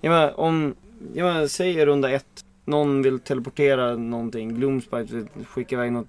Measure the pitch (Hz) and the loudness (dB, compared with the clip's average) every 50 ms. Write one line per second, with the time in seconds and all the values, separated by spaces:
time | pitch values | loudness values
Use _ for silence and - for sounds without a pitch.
0 | - 156 170 165 156 143 - - 160 165 160 160 151 139 - - - - - - | 0 2 4 4 4 2 2 0 0 0 2 2 0 -2 -4 -8 -14 -20 -20 -18
1 | - - - 160 175 180 170 160 151 143 - - 180 185 175 156 147 147 143 143 | -16 -10 -6 -2 -2 0 0 0 0 -2 -2 -2 -2 0 2 4 4 4 4 4
2 | 135 127 135 135 - _ _ - - _ _ _ _ - 147 147 147 143 139 135 | 2 2 0 -2 -4 _ _ -20 -20 _ _ _ _ -2 0 2 2 2 2 4
3 | 131 135 131 127 - - 139 127 120 135 - - 147 139 135 127 123 120 117 117 | 4 2 2 0 -2 -4 -4 -4 -4 -6 -2 2 2 4 4 4 2 0 -2 -2
4 | 117 117 120 117 117 113 113 113 110 113 113 117 135 139 135 127 - - - 120 | -4 -6 -6 -4 -6 -6 -6 -6 -6 -6 -4 -2 0 0 0 -2 -4 -4 -6 -6
5 | 110 - 117 117 107 117 - - 123 - - 131 123 - 131 123 120 120 120 120 | -6 -6 -8 -8 -10 -10 -12 -16 -16 -10 -8 -8 -6 -4 -4 -4 -2 -2 -2 -4
6 | 110 | -6